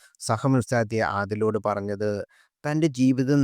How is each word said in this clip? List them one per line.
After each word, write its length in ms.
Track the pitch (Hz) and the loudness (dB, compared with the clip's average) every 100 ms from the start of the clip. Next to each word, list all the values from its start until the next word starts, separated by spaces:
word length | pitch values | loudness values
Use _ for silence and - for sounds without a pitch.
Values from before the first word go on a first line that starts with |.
| - - | -6 -10
സഹമത്സരാർത്ഥിയായ 880 | - 113 139 131 - 120 110 113 87 | -4 -2 2 0 2 0 0 0 0
ആദിലോട് 480 | 101 101 104 110 104 | -2 -2 -2 0 0
പറഞ്ഞത്. 520 | 104 101 101 101 107 101 - _ _ _ | -2 -2 -4 -4 -2 -2 -6 _ _ _
തന്റെ 220 | 147 151 160 | -4 0 0
ജീവിതം 540 | 127 131 127 135 143 | 2 2 2 2 4